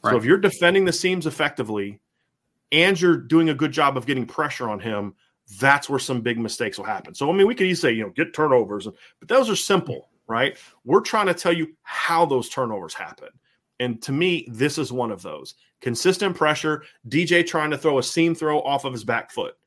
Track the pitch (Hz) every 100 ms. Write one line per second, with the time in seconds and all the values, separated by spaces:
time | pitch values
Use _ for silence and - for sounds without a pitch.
0 | - 120 113 196 196 - 175 196 185 165
1 | 185 185 156 - 143 - 110 104 101 104
2 | _ _ _ _ _ _ _ 151 180 185
3 | 175 151 123 160 165 143 151 135 143 135
4 | 127 135 117 - 147 - 120 104 113 104
5 | 101 - _ _ _ 95 135 143 - 139
6 | 131 127 113 117 113 - 110 95 101 98
7 | - - 143 185 196 240 185 175 147 113
8 | 104 - 165 - 151 127 101 101 101 -
9 | - _ - 254 233 196 - 196 147 -
10 | - _ - 113 135 - - _ 120 165
11 | - 220 196 170 180 170 160 - - -
12 | - 170 165 131 113 - 123 104 82 -
13 | 80 - - _ _ _ _ _ 123 117
14 | - 139 180 170 - 113 143 143 135 123
15 | 120 98 90 76 65 - _ _ 127 117
16 | 170 170 202 175 151 151 156 147 - _
17 | 117 143 170 175 170 165 151 147 160 139
18 | 120 - 165 165 156 151 131 139 139 123
19 | 104 117 - - 98 -